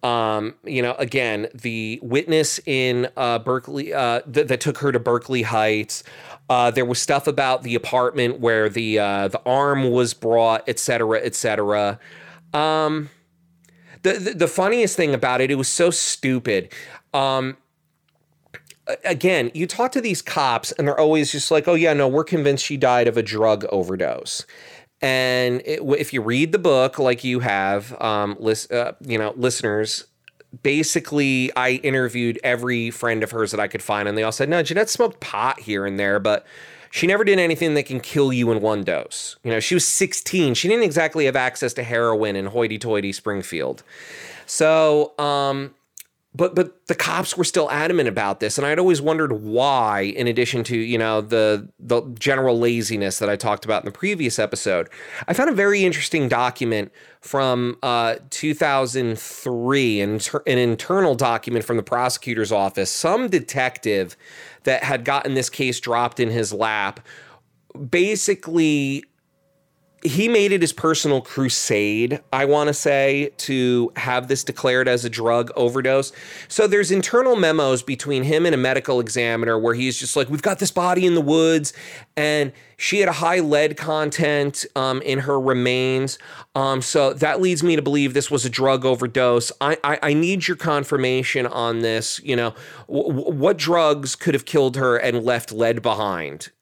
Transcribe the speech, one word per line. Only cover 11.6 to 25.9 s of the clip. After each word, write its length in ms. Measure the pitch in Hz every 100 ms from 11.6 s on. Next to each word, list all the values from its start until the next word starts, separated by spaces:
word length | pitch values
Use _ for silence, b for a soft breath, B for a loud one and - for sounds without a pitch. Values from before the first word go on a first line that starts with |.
| 104 104 104 101 B B B B _
Um, 560 | 147 156 156 156 156 143 _ _ _ _ _ _ B B B
the, 100 | 185
the, 200 | 208 190
the 140 | 185 160
funniest 460 | - 190 240 214
thing 200 | - 160
about 260 | 131 131 127
it, 100 | 127
it 40 |
was 140 | 135 131
so 220 | - 175
stupid. 800 | 170 - - 131 127 120 101 90 B B B _
Um, 420 | 143 135 135 131 135 _ _ _ _ _ _ _ _ _ - _ - -
a-, 80 | -
again, 460 | - 160 180 175 120
you 120 | 151 175
talk 260 | - 247
to 80 | 269
these 220 | 233 175
cops 500 | - - 139 117 -
and 160 | - 147
they're 100 | 135
always 320 | 156 156 143
just 200 | 147 -
like, 180 | 160 151
"Oh 60 |
yeah, 180 | 170 165
no, 160 | 147 135
we're 160 | 139
convinced 400 | 160 165 143 135
she 120 | - 143
died 300 | 131 123 117
of 100 | 113
a 60 |
drug 440 | 110 107 110 104 -
overdose." 760 | 98 87 92 82 60 - - - B B B B _
And 600 | 135 131 127 127 123 123
it, 140 | 139 151
w-, 220 | 143